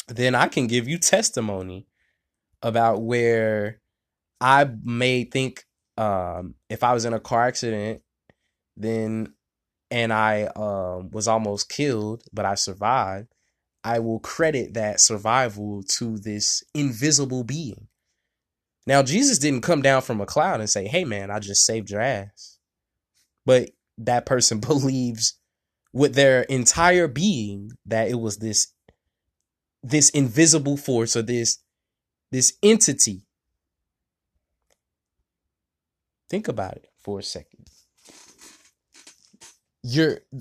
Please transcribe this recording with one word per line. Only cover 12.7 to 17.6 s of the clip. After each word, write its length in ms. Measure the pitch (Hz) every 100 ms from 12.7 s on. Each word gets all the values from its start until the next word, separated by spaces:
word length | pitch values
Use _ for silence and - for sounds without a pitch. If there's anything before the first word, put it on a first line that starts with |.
| 95 104 131 98 95 110 _ _ _ _ _
I 160 | 113 117
will 220 | 113 110
credit 540 | - - 160 143 104
that 260 | 101 107 101
survival 800 | - 110 110 123 127 104 104 101 98 -
to 220 | 117 110
this 440 | 104 104 - - -
invisible 680 | 147 143 113 147 151 135 127
being. 440 | 117 143